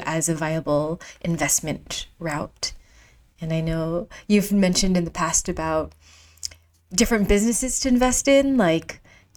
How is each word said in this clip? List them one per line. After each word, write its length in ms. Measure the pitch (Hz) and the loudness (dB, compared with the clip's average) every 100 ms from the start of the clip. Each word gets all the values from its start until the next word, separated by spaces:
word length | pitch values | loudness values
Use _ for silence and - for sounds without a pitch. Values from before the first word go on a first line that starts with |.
as 260 | - 160 160 | 0 -2 -2
a 60 | 160 | -2
viable 680 | 156 160 151 147 151 170 - - | -2 -2 0 0 0 -6 -10 -10
investment 840 | 170 165 147 - 160 - - - - - | -4 -2 0 -2 -2 -8 -8 -12 -12 -10
route. 540 | 165 147 - - - - _ - - _ _ - | -6 -6 -6 -8 -10 -10 _ -20 -20 _ _ -12
And 120 | 160 | -4
I 80 | 160 | -2
know 460 | 160 165 160 170 - - - | -2 -2 -2 -4 -6 -10 2
you've 240 | 208 196 | 2 4
mentioned 460 | 202 185 180 190 180 | 2 2 2 2 2
in 80 | 165 | 0
the 60 | |
past 360 | - 165 165 - | -4 -2 -2 -2
about 440 | 175 160 160 151 - _ - - _ - - _ _ _ | -4 -2 -2 -4 -10 _ -20 -20 _ -14 -14 _ _ _
different 340 | 180 233 226 196 | 0 2 2 4
businesses 520 | 202 226 233 254 - | 4 2 0 -2 -2
to 60 | 269 | 0
invest 380 | 247 254 247 - | 2 2 2 4
in, 300 | 277 277 262 | 4 4 2
like 440 | 185 160 - - _ - _ | 2 2 -2 -16 _ -20 _